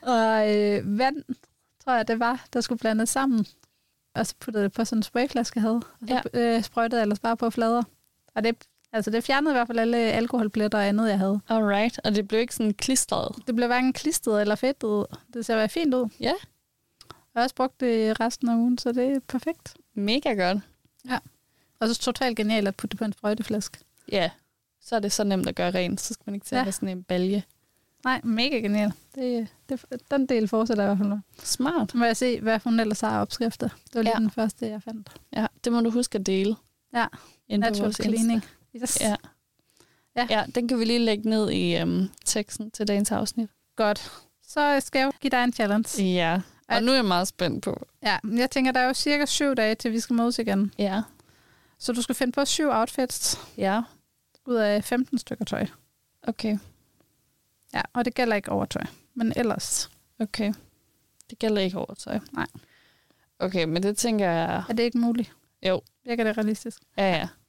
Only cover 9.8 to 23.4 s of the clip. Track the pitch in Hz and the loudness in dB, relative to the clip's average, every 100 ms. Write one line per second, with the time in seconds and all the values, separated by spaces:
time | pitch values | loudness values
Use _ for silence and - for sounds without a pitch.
9.8 | 226 240 226 214 233 254 214 214 214 214 | 2 2 2 2 0 0 0 0 0 2
10.8 | 202 202 226 202 190 202 - 220 214 202 | 2 2 2 2 2 0 0 2 2 2
11.8 | 226 - - 208 202 220 247 - 220 202 | 2 0 0 0 2 0 0 0 -2 0
12.8 | - 262 - - - - - 233 240 247 | 0 0 2 -2 -2 -6 -4 0 2 2
13.8 | 254 254 - 330 - 214 208 208 262 285 | 2 0 -2 -2 0 2 2 2 0 -2
14.8 | 226 208 202 - _ 233 226 226 220 - | -2 0 -2 -8 _ -10 -2 0 0 0
15.8 | 320 254 240 - - 370 - _ _ _ | 2 2 0 -2 -2 -2 -6 _ _ _
16.8 | _ _ - - _ - 247 - 254 _ | _ _ -20 -20 _ -2 -2 0 -2 _
17.8 | 254 226 220 220 226 - 240 233 233 247 | 0 2 2 2 -2 0 0 2 2 2
18.8 | 254 240 254 277 - 254 302 330 - - | 0 0 0 0 -2 -6 -4 -6 -10 -20
19.8 | _ - 202 226 302 214 180 202 - _ | _ -6 0 0 0 0 0 0 -4 _
20.8 | _ _ 254 254 - _ _ _ _ _ | _ _ -8 -8 -8 _ _ _ _ _
21.8 | 226 233 - 233 262 226 214 220 202 196 | -2 0 -2 0 -2 0 0 2 0 -2
22.8 | 214 - 214 202 208 214 | -8 -4 -6 -4 -4 -2